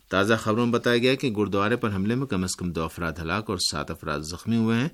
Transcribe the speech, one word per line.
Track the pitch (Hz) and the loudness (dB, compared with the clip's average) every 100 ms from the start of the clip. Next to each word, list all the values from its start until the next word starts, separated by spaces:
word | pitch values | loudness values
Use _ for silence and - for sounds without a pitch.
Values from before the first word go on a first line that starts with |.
| - | -2
تازہ | 95 101 | 2 4
خبروں | 113 110 110 120 | 4 2 2 2
میں | |
بتایا | 117 120 120 | 2 2 4
گیا | 127 135 | 4 2
کہ | 139 | 0
گردوارے | 104 101 98 104 120 | 0 0 2 2 0
پر | 110 95 | 0 0
حملے | 101 123 | 0 0
میں | 139 | -2
کم | 95 | -2
از | 92 - | -2 -2
کم | 90 | -4
دو | 82 | -4
افراد | 82 - 82 80 | -4 -4 -6 -4
ہلاک | 80 98 107 | -4 -4 -2
اور | 90 - | -2 -2
سات | 76 71 | -4 -6
افراد | 82 82 76 | -6 -6 -6
زخمی | 76 87 - 113 | -6 -6 -2 2
ہوئے | 113 117 | 2 2
ہیں۔ | 147 | -2